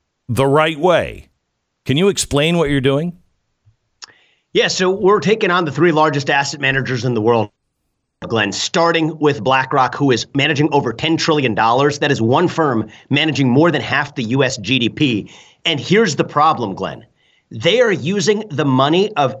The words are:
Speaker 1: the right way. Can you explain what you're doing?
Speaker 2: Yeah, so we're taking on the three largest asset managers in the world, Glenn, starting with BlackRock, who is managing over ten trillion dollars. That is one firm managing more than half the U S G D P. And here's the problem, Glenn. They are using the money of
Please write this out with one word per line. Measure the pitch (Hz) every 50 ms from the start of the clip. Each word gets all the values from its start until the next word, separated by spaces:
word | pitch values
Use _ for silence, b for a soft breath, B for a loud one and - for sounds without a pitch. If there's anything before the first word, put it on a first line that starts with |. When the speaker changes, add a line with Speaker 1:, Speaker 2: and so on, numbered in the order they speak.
| _ _ _ _ _
Speaker 1:
the | - 117 117 135
right | 139 139 156 156 165 160
way. | 143 160 185 170 143 87 62 55 - - _ _ _ _ _ _ _ _ _ _ _ _
Can | - 127
you | 151 190 202
explain | 156 - - - 135 143 151 165 175
what | 170 160 143
you're | 143 139
doing? | 127 143 135 143 165 175 170 - _ _ _ _ _ _ _ _ _ _ _ _ _ _ _ _ - b b b b b b b b _
Speaker 2:
Yeah, | - 196 233
so | 180 - - 185 180
we're | 190 202 214 185 208 202
taking | - 196 220 220 208 180
on | 175 185 175
the | 147
three | - 139 170 175 151
largest | 156 156 156 139 143 135 156
asset | 147 139 139 - 160 143
managers | 143 135 135 135 123 127 131 117 117
in | 131 120
the | 107
world, | 104 117 120 113 107 104 _ _ _ _ _ _ _ _ _ _ _ _ _ - -
Glenn, | 90 113 110 104 202
starting | 190 - - - - 180 165 170 165 165 160 156 170
with | 156 147 147 127 107 98
BlackRock, | 131 131 131 131 - 143 135 127 120 -
who | - 143 139
is | 123 117 - - -
managing | 139 139 151 156 131 147 156 156
over | 143 131 120
ten | 113 - 156 156 160
trillion | 156 - 165 156 151 131 120 104
dollars. | 101 110 117 120 131 139 147 147 -
That | 156 143
is | 135 101
one | 117 113 131 156 180 156
firm | - 170 165 143 120 - 110 B B B B -
managing | 135 143 156 160 139 143 139 123
more | 120 143 160 175
than | 151 135
half | 107 104 131 139 147 143 -
the | 143 113
U | 107 127 139 135
S | 120 -
G | - 95 101 135
D | 127 117 104
P. | 107 123 151 131 117 98 B B B B B B B B -
And | 170 160 131
here's | 117 - 175 214 233 180 135
the | 165 156
problem, | - - 147 151 160 147 135 117 98 92
Glenn. | - 92 80 69 - - _ _ _ _ _ _ _ _ -
They | - 113 113 170 208 247
are | 247 220
using | 185 151 113 165 202 202 151 214 208 214 214 -
the | 151 135 156
money | 139 127 131 135 143 160 185 202 - -
of | 156 139 123 104 -